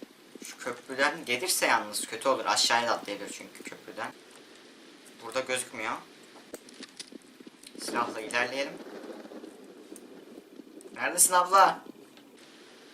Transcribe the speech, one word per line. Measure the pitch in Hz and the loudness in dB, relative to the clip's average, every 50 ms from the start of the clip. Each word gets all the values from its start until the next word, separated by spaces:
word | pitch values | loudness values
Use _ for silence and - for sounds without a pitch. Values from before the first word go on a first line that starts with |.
| - - - - - - - - - | -18 -20 -20 -20 -20 -20 -18 -16 -14
Şu | - - - | -14 -14 -10
köprüden | - 127 120 - - - 131 127 139 147 160 165 139 | -8 -8 -8 -8 -8 -6 0 2 2 2 2 0 -4
gelirse | 120 120 123 - - - - - | -2 -2 0 0 0 0 2 4
yalnız | 147 127 110 104 104 104 - - | 4 4 4 2 0 -4 -6 -4
kötü | - 117 113 - 135 | -4 -4 0 2 2
olur. | 131 117 110 | 2 2 4
Aşağıya | - 208 - - - 120 117 120 117 | 2 4 4 4 6 4 4 4 2
da | 107 | 0
atlayabilir | - - 101 101 95 101 - - | -2 -2 -4 -6 -6 -6 -10 -10
çünkü | - 98 95 - - - - | -12 -14 -14 -16 -14 -14 -14
köprüden. | - - - - - 107 113 123 - - - - - - - - - - - - - - - - - - - - - - - | -14 -14 -14 -14 -10 -10 -10 -10 -10 -14 -20 -20 -20 -20 -20 -20 -20 -20 -20 -20 -20 -20 -20 -20 -20 -20 -20 -20 -20 -16 -10
Burada | 113 113 131 | -6 -4 -2
gözükmüyor. | 127 127 127 120 - - - 117 110 117 131 139 - - - - - - - - - - - - - - - - - - - - - - - - - - - - - - - - - - - - - | -2 0 -2 -4 -4 -4 -8 -6 -4 -4 -4 -6 -8 -12 -20 -20 -20 -20 -20 -20 -20 -18 -18 -18 -18 -18 -18 -16 -16 -16 -14 -16 -16 -16 -16 -18 -18 -20 -20 -20 -20 -20 -20 -20 -20 -18 -14 -12 -8
Silahla | - - 120 120 117 117 113 | -4 -2 -2 -2 -2 -4 -6
ilerleyelim. | 110 107 117 120 123 123 131 135 139 151 160 - - - - - - - - - - - - - - - - - - - - - - - - - - - - - - - - - - - - - - - - - - - - | -6 -2 0 0 2 2 0 -2 -2 -4 -6 -10 -12 -14 -14 -12 -12 -12 -12 -14 -14 -14 -14 -14 -14 -16 -16 -18 -18 -20 -20 -20 -18 -18 -18 -18 -18 -18 -20 -20 -20 -20 -20 -20 -20 -20 -20 -20 -20 -18 -18 -18 -18 -14 -6
Neredesin | - 123 139 165 175 - - 185 | -4 -2 0 4 4 6 6 8
abla? | 180 175 180 190 196 170 - - - - - - - - - - - - - - - - - - - - - - - - - | 6 6 8 10 10 10 8 6 2 -6 -16 -18 -20 -20 -20 -20 -20 -20 -20 -20 -20 -20 -20 -20 -20 -20 -20 -20 -20 -20 -20